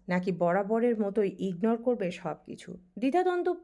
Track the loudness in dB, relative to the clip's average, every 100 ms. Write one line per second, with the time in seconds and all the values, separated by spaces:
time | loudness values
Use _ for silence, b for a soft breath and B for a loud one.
0 | -4 -2 0 0 2 2 2 2 2 2
1 | 0 0 0 -2 -4 0 0 2 0 0
2 | -2 -4 -8 -8 -12 -16 -14 -18 -16 -4
3 | 0 2 2 2 0 -2